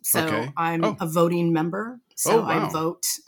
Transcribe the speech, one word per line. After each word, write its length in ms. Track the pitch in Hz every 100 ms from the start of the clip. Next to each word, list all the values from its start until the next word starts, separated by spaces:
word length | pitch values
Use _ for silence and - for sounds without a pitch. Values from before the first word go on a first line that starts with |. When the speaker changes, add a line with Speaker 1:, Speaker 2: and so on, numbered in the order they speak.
Speaker 1:
So 220 | - 175
Speaker 2:
Okay. 280 | 160 110 123 151
Speaker 1:
I'm 280 | 165 170
Speaker 2:
Oh. 120 | 208 -
Speaker 1:
a 60 | 170
voting 460 | 160 170 175 170
member. 460 | 160 170 190 220 247 -
So 240 | - - 220
Speaker 2:
Oh, 20 |
wow. 240 | 175 160 -
Speaker 1:
I 20 |
vote. 360 | 165 160 170 - -